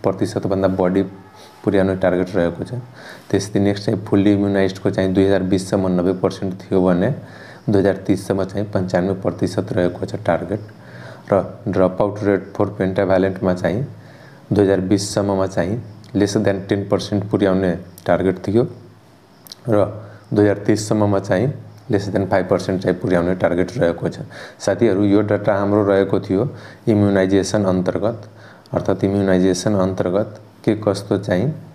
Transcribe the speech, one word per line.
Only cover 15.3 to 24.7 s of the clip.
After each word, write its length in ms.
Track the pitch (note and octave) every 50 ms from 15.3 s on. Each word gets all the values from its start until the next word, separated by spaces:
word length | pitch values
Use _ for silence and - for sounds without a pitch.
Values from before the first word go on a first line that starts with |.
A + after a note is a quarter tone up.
| G2 F#2+ F#2+
चाहिँ 340 | F#2 - - E2 F2+ A2 B2+ - - - - - - -
less 220 | G2 G#2 G2 -
than 200 | A2 G#2 G2+ G2 F#2+ F#2 -
ten 200 | G#2+ G2 G2 G2
percent 400 | G#2+ F2+ F#2 - G#2 G2 F#2+ -
पुर्याउने 440 | - G2 G#2 F#2+ F#2 F#2+ F#2+ F2+ E2+ - - - - - -
target 420 | - F2 E2+ F2+ F#2+ F2+ - -
थियो 160 | - G2 A#2 C3+ - - - - - - - - - - - - _ - _ - - - - - -
र 160 | G#2+ G#2 F#2+ - - - - - - - - - -
दुई 100 | G#2 G#2
हजार 140 | G2+ G2 G2 -
तिससम्ममा 540 | - G#2+ G2+ - - A2 G#2+ G#2 G2+ G2+ G2
चाहिँ 340 | F#2 - G2 F2+ A#2 D3 - - - - - - - -
less 180 | G#2+ G2 G2+ G2+
than 160 | F#2+ G#2 G2 F#2
five 180 | G#2 F#2+ F2+ -
percent 320 | G2 F2+ - - F#2+ F2+ -
चाहिँ 160 | G2+ F2 -
पुर्याउने 360 | - F#2+ F#2 F2 E2+ F2+ F#2
target 420 | F2+ F2+ E2+ F2 F2 F#2 F2+ -
रहेको 320 | B2+ F2+ E2+ E2 - - F2+
छ। 100 | - - - - - - - - - -
साथीहरू, 440 | - G#2